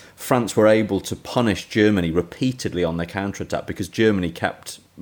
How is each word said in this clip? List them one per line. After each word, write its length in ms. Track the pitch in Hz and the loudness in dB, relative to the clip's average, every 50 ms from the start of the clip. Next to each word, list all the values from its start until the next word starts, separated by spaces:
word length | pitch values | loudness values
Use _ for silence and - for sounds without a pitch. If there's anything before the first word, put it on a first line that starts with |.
| - - - | -20 -20 -20
France 400 | - - - 135 123 117 95 - | -8 -2 0 0 0 0 0 2
were 140 | 117 107 107 | 4 6 6
able 320 | 110 110 107 95 98 95 | 6 4 4 2 -2 -4
to 160 | - - 104 | -4 -4 -8
punish 520 | - - - - 131 120 110 95 87 - - | -8 -8 -4 -2 0 2 2 0 -2 -4 -2
Germany 440 | - 110 104 107 107 95 87 82 80 | 2 4 4 4 4 2 0 0 0
repeatedly 720 | 87 85 - - - 131 131 127 127 - - - 87 87 | 0 -2 -2 -4 -4 -2 -2 -2 -4 -6 -6 -2 -2 -2
on 120 | 82 82 | 0 -2
their 100 | 85 85 | -2 -6
counterattack 600 | 85 - 98 98 101 95 - - - - - - | -6 -6 -6 -6 -6 -6 -8 -8 -6 -6 -6 -6
because 220 | - - - 101 87 | -6 -6 -8 -8 -6
Germany 420 | - - 113 110 104 95 87 82 | 0 2 2 4 4 2 0 -4
kept 480 | 82 - - 95 - - - - - - _ _ _ - | -4 -4 -4 -4 -4 -6 -14 -16 -16 -16 _ _ _ -18